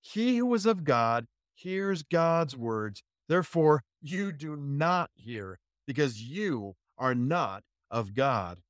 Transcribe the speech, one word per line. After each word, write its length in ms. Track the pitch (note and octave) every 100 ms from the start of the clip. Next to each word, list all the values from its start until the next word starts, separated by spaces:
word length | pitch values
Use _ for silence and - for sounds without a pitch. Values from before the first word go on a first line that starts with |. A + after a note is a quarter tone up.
He 380 | - G#3 A#3 A#3+
who 140 | B3
is 140 | A#3 G3+
of 160 | G3+
God 460 | D3+ B2 A2+ A#2 A#2 _ _
hears 480 | _ F3+ F#3+ G3 F#3
God's 540 | D3 E3+ E3 E3 D#3+ B2+
words. 460 | A#2 A2 G#2+ G2+ _ _ _
Therefore, 560 | E3+ E3+ E3+ D#3 D3+ - _
you 320 | C#3+ F#3 G3+
do 240 | D3+ D#3 D3+
not 540 | C#3+ C#3 E3 F3+ E3+
hear, 460 | _ A2+ A#2 F#2+ F#2 _ _ -
because 360 | C#3 D3 G#2+
you 520 | A#2 E3+ G#3 B2+ G2 F#2+ _ _
are 160 | B2+
not 480 | B2 B2+ E3+ B2+ G2 _ _ _
of 260 | A2+ G#2
God. 480 | G#2 C3+ A#2+ F2+ F2 _